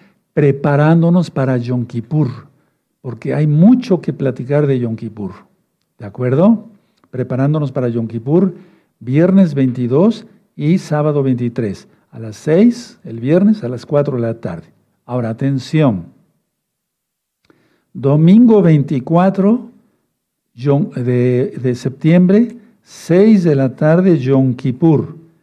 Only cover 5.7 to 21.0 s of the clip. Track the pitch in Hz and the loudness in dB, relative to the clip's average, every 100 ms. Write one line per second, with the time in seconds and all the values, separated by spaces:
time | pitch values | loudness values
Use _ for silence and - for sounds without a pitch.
5.7 | _ _ _ 110 - 123 131 196 226 - | _ _ _ -18 -8 -2 2 2 2 -4
6.7 | _ _ _ _ 127 123 127 139 156 147 | _ _ _ _ -10 -6 -2 -2 -2 -4
7.7 | 123 123 117 113 113 117 165 196 - - | -4 -4 -4 -6 -8 -2 0 0 -4 -16
8.7 | _ _ _ 113 139 180 190 180 139 131 | _ _ _ -4 0 2 4 2 0 -2
9.7 | 120 120 135 202 226 - _ _ - 147 | -2 -2 2 2 0 -10 _ _ -6 -2
10.7 | 185 - 151 147 147 135 120 120 117 113 | -2 -2 -4 -2 -2 -2 -2 -4 -4 -6
11.7 | 95 - _ _ 117 113 101 - 165 233 | -8 -16 _ _ -18 -16 -10 0 2 2
12.7 | 240 - - - 117 123 170 202 208 120 | 0 -8 -20 -16 -8 -2 2 2 0 -4
13.7 | 123 - 147 143 127 117 113 110 85 - | -10 -2 -2 0 -2 -4 -6 -10 -12 -16
14.7 | _ _ _ - 123 113 110 135 139 127 | _ _ _ -8 -6 -6 -4 -4 -4 -4
15.7 | 156 147 98 80 _ _ _ _ _ _ | 0 0 0 -8 _ _ _ _ _ _
16.7 | _ _ _ _ _ _ _ _ _ _ | _ _ _ _ _ _ _ _ _ _
17.7 | _ _ - 135 147 165 214 240 214 175 | _ _ -6 0 2 6 6 6 6 4
18.7 | 156 139 131 120 165 190 190 196 240 - | 2 2 -4 -2 0 2 2 0 0 -4
19.7 | - _ _ _ _ _ _ _ 120 135 | -20 _ _ _ _ _ _ _ -6 -2
20.7 | 143 - - | 0 -2 -4